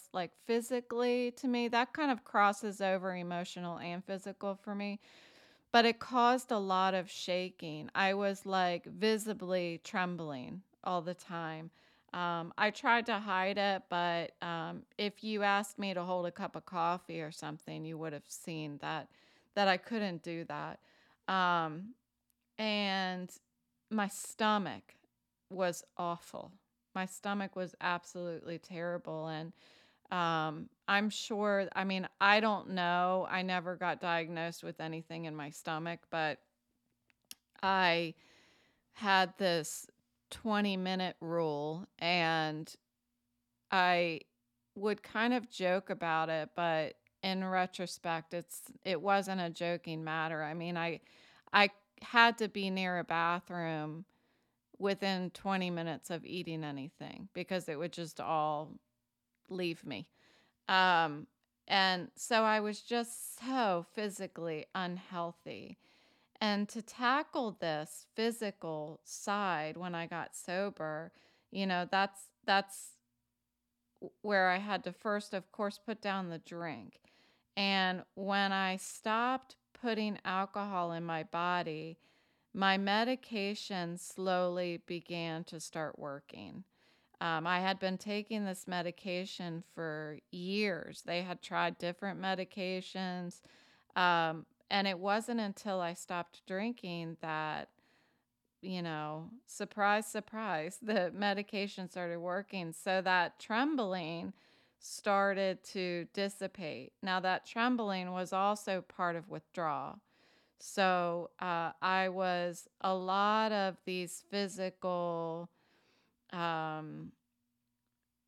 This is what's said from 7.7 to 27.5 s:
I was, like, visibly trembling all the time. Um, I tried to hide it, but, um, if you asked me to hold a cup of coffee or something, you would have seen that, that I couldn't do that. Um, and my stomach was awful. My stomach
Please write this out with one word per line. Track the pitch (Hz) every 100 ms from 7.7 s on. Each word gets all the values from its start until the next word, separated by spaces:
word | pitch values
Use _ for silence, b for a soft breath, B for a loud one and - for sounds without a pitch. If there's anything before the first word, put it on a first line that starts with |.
| 151 -
I | - 190
was, | 196 202 196 196
like, | 190 180 175
visibly | - 170 214 220 220 202 180 185 175 165
trembling | - 202 180 170 156 135 123 185 - _
all | 190 180
the | 170
time. | 180 - 170 160 160 165 b b b b
Um, | 180 175 170 170 -
I | 208
tried | 208 269 233 233
to | 208
hide | 214 185 190 202
it, | 202 190 -
but, | 175 175 170 165 -
um, | 175 165 160 170 - -
if | 208 202
you | 220 208
asked | 202 202 208 -
me | 196
to | 180
hold | 175 185
a | 175
cup | 185 196 165
of |
coffee | - 180 170 175 - 165
or | 156
something, | - 151 156 - 156
you | 160 160
would | 160
have | 147 -
seen | - - 160 156 143
that, | 151 160 143 b b b b
that | 202 196
I | 185
couldn't | - 226 202 170
do | 175 165
that. | 165 147 156 - b b b b -
Um, | 190 180 175 160 156 208 - _ _ _ _ _ -
and | 214 208 202 190 185 180 180 - _ _ _ _ _
my | 214 196
stomach | - - - 214 208 170 95 - _ _ _ _ _ -
was | 190 180 170 - -
awful. | 175 170 - - 165 190 _ _ _
My | 190
stomach | 185 - 208 202 196